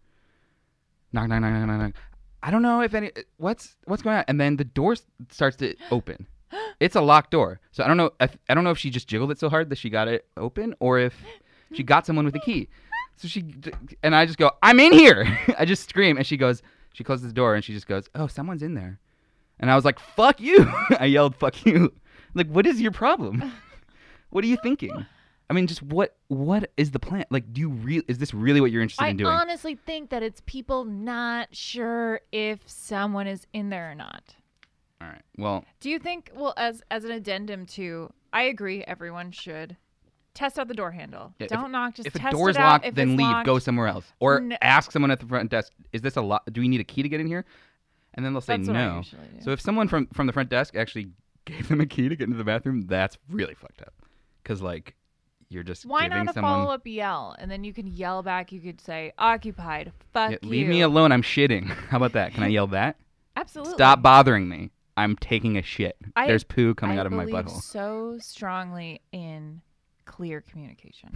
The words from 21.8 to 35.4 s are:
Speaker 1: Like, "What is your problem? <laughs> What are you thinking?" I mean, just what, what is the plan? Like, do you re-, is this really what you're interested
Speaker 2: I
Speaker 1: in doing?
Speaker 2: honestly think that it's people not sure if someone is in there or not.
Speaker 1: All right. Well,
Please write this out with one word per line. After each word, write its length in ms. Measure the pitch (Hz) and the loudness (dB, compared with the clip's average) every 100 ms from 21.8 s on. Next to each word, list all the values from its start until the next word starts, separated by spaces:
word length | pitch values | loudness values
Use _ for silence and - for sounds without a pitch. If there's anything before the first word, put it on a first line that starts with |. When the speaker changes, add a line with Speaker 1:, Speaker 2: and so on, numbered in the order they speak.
| 170 - _ - - | 4 0 _ -20 -6
Speaker 1:
Like, 140 | 175 160 | -4 0
"What 180 | 165 339 | 2 2
is 160 | 240 | 2
your 100 | 220 | -2
problem? 600 | 180 247 359 113 113 269 233 | 0 0 0 -2 -6 -6 -12
<laughs> 40 | - - - _ - - _ | -20 -20 -20 _ -20 -20 _
What 120 | 190 | -4
are 40 | 226 | 0
you 100 | 247 | 0
thinking?" 480 | 240 285 95 - - _ _ _ - | -2 -4 -6 -10 -14 _ _ _ -4
I 60 | |
mean, 140 | 180 180 | -2 -2
just 160 | 165 | -4
what, 340 | 139 165 202 - - | -6 -2 -4 -6 -8
what 440 | 135 147 208 202 - | -4 -2 -2 -2 -2
is 140 | 147 | -2
the 80 | 131 | -4
plan? 280 | - 190 - | -6 -8 -4
Like, 240 | 127 110 | -6 -6
do 80 | 123 | -6
you 80 | 160 | -6
re-, 320 | 120 117 160 - | -6 -4 -4 -4
is 100 | 120 | -6
this 160 | 143 | -6
really 260 | 104 120 143 | -2 2 4
what 120 | 127 | 4
you're 100 | 113 | 2
interested 220 | 113 - | -2 -2
Speaker 2:
I 60 | 294 | -2
Speaker 1:
in 80 | 98 | 0
doing? 120 | 101 | 0
Speaker 2:
honestly 440 | - 339 339 320 269 | 0 -2 -6 -10 -12
think 340 | - 311 277 | -10 -12 -8
that 140 | 247 | -8
it's 180 | 220 - - | -8 -10 -14
people 380 | 269 240 262 226 | -12 -6 -6 -6
not 720 | 202 226 240 240 240 - - | -10 -10 -8 -6 -6 -8 -12
sure 640 | - 240 233 233 226 220 - | -12 -8 -6 -4 -4 -6 -8
if 280 | 214 214 214 - | -6 -6 -8 -14
someone 640 | - - 202 208 202 196 | -20 -10 -6 -4 -4 -6
is 180 | 190 - | -10 -12
in 160 | 214 202 | -10 -8
there 220 | 190 165 | -10 -12
or 20 | |
not. 400 | 143 - - - _ _ _ _ _ _ - | -16 -18 -20 -20 _ _ _ _ _ _ -20
Speaker 1:
All 80 | 82 | -20
right. 140 | 78 _ | -20 _
Well, 280 | - | -8